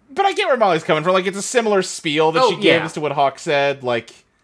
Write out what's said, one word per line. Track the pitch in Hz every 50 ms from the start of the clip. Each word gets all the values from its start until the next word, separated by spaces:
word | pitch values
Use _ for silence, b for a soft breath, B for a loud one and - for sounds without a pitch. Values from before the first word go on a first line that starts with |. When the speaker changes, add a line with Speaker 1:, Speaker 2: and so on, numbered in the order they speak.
| _ -
Speaker 1:
But | 269 381 403
I | 392 339
get | 370 403
where | 339 269
Molly's | 240 220 190 170 160 -
coming | - 160 156 151
from. | 185 185
Like, | 190 180
it's | 196 185
a | 202
similar | 196 - - 247 226 214 208 190
spiel | 185 - - - - 165 147 156 156 160 160
that | 170 170
Speaker 2:
Oh, | 226
Speaker 1:
she | 180
gave | 160 208 165 143 170
Speaker 2:
yeah. | -
Speaker 1:
as | 165 -
to | 165
what | 151 143 139
Hawk | 151 143 135 135 -
said. | - 175 147 143 139 139 139 131 127
Like, | 123 120 117 - - - - _ _ _ _